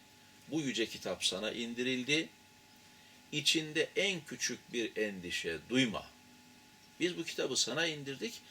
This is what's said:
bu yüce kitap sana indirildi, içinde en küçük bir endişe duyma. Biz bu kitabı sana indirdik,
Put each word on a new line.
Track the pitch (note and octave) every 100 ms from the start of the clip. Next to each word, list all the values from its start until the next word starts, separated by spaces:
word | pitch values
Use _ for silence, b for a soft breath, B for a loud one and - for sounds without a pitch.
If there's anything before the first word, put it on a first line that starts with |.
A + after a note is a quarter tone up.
| - - - - -
bu | D3+
yüce | C#3 G#2+ A2
kitap | - G2+ F2+ -
sana | G2 G#2+
indirildi, | - A#2 A#2+ B2+ B2+ B2 D#3 E3+ - - - - - B B B B -
içinde | D3 C#3+ D#3+ D#3 D#3 - -
en | G3+ F3 -
küçük | B2 - A#2 -
bir | A#2+ G#2+ G#2+
endişe | G#2+ F#2+ F2 - F2+ D#2+ -
duyma. | B2 B2 D#2 - - - - - - - - - -
Biz | E3+ E3
bu |
kitabı | E3 - D#3+ A#2+
sana | A2 C#3+ E3
indirdik, | D3+ C#3 C3+ A#3 - B